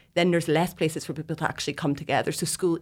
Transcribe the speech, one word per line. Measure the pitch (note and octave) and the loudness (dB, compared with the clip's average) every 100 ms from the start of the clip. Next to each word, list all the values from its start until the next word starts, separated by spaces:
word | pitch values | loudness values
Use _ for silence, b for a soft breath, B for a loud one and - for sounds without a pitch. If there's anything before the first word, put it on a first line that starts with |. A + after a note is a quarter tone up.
| b | b
then | F3 F3+ | 2 4
there's | E3+ E3 | 4 4
less | D#3 F3+ | 2 2
places | - D#3+ D#3 | 0 -2 -2
for | - | -6
people | D3 D3+ D#3 | -8 -6 -4
to | |
actually | D#3 - - | -2 -2 -4
come | - C#3+ | -2 -2
together. | C#3 - C3+ - | -2 0 0 0
So | - E3 | -2 -4
school | - F3+ E3 | 0 0 0